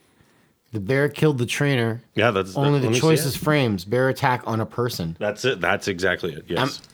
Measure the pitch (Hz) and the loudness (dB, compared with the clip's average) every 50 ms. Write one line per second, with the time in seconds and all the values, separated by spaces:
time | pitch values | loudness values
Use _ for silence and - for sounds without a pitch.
0 | _ _ _ _ _ _ _ _ _ _ _ _ _ _ - 107 98 92 135 135 | _ _ _ _ _ _ _ _ _ _ _ _ _ _ -10 -6 -4 0 0 2
1 | 143 147 143 - - 156 147 123 123 110 - - 147 143 139 123 117 117 113 120 | 2 0 0 2 2 2 2 2 -2 -2 -2 0 0 0 2 2 0 0 -2 -4
2 | - _ _ - 101 120 110 95 95 95 95 143 139 143 147 143 127 113 117 127 | -10 _ _ 2 2 4 4 2 0 -2 -2 0 2 2 2 2 2 2 2 2
3 | 143 160 160 151 160 139 - - - 151 151 147 135 117 104 92 87 101 110 123 | 4 4 4 2 2 -2 -4 -2 0 2 2 2 2 2 0 -2 -2 -2 0 2
4 | 131 131 131 - - 135 127 120 - - 113 110 113 - - - 120 123 120 - | 2 2 0 0 0 0 0 0 -2 -4 -2 -2 -2 -4 -2 -2 -2 -2 -2 -4
5 | 87 82 82 - 104 104 104 - - 127 131 95 85 85 98 98 - - 98 87 | -6 -6 -6 -4 -4 -4 -4 -2 0 -2 0 0 0 0 0 0 -2 -4 -4 -2
6 | 90 92 90 85 - 90 73 78 - - 87 101 123 143 - - - - | 0 0 0 0 -2 -6 -8 -8 -8 -6 -2 -2 -2 -2 -4 -8 -14 -16